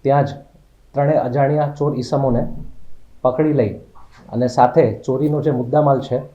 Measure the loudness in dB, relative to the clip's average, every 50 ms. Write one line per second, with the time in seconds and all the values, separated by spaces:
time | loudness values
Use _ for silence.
0 | 0 2 2 2 2 -2 -4 -14 -18 -20 _ -20 _ _ _ _ _ _ -4 -2
1 | 0 2 2 2 0 0 0 0 2 2 2 0 -2 -2 -2 -2 -2 -2 -2 -4
2 | -4 -2 -2 0 0 2 0 0 0 -2 -6 -8 -10 -12 -12 -12 -12 -12 -12 -12
3 | -14 -20 -14 -2 -2 -2 0 2 0 2 2 2 2 0 -2 -8 -16 -20 _ -20
4 | -20 -20 -20 -20 -18 -8 -2 -2 -2 0 4 4 4 6 6 4 2 2 0 -4
5 | -4 -4 -2 0 0 0 0 0 0 0 0 0 -2 0 2 2 4 4 2 2
6 | 0 -4 -6 -6 -6 -8